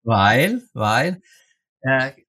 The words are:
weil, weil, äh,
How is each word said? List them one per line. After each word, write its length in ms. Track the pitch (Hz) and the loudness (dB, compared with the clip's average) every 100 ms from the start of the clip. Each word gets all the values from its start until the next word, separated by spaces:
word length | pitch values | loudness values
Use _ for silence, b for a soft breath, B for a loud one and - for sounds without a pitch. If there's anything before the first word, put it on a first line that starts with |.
weil, 600 | 117 107 101 120 185 247 - | -2 2 4 4 2 -2 -8
weil, 480 | 117 107 117 165 185 _ b b b b _ | -6 -2 0 -2 -6 _ b b b b _
äh, 300 | 127 135 131 - | -4 -2 -4 -10